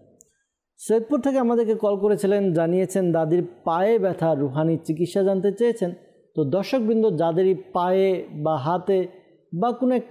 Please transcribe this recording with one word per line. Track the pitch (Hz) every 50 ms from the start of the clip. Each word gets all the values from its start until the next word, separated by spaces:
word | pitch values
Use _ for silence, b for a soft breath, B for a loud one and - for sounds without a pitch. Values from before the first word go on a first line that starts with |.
| _ _ _ b b b b b b b b _ _ _ _
সৈয়দপুর | - - - 214 226 226 226 285 285
থেকে | 233 277 262 269
আমাদেরকে | 247 233 240 233 233 214 220
কল | 220 214 208 202 196
করেছিলেন, | 196 208 208 196 202 190 202 202 196 190 165
জানিয়েছেন | 165 165 165 175 185 190 175 - 202 185 175
দাদির | 160 165 160 156 165 175 165 170 - - -
পায়ে | 175 165 170 190 214 233 226
ব্যথা, | 190 190 165 - 165 165 160
রুহানি | 139 143 139 127 156 160 165 165 156 -
চিকিৎসা | - 160 151 175 165 - 202 196
জানতে | 196 196 190 180 202
চেয়েছেন। | 190 196 233 240 226 233 190 175 180 - - - _ _ _ _ -
তো | 160 151
দর্শকবৃন্দ, | 135 135 190 196 - - 269 220 214 233 220 220 220
যাদেরই | 175 151 170 165 165 170 190 190 190 165 190 - -
পায়ে | 185 175 180 185 190 190 190 185 170 - - - 151 151
বা | 156 156
হাতে | 147 127 156 175 185 185 - 196 185 180 175 - - - _ _ _ _ _ -
বা | 170 208 247
কোনো | 240 240 262 254 254
এক | 240 240 -